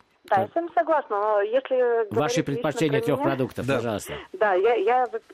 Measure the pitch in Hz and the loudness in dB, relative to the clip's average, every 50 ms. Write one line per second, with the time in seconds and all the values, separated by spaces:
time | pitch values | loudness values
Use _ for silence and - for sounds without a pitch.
0 | _ _ _ _ - - 214 190 202 214 - 339 339 330 - 349 320 302 320 294 | _ _ _ _ -4 -2 0 0 0 0 -2 -4 -4 -2 -2 -2 0 2 0 0
1 | - - 214 202 208 214 214 208 202 214 233 269 269 - 262 254 247 240 233 233 | 0 -2 -4 -2 0 2 2 2 0 2 0 -2 0 0 0 2 2 2 2 0
2 | 220 208 147 - 147 151 - 160 - - 139 - - 151 - - 165 147 139 - | 0 0 0 0 0 0 0 -2 -2 -2 -4 -2 -2 -2 0 0 0 0 0 0
3 | - 147 139 131 143 139 135 127 131 110 - 98 123 127 135 120 113 117 104 95 | 0 0 0 0 0 0 0 0 -2 -4 -4 -6 -2 -2 -2 0 0 -2 -4 -4
4 | - - - - - - - - 220 208 190 370 392 466 - - 381 226 247 254 | -6 -8 -12 -12 -12 -8 -4 0 2 2 2 4 4 4 2 2 2 2 2 2
5 | 254 226 226 226 - - | 2 0 -4 -8 -12 -12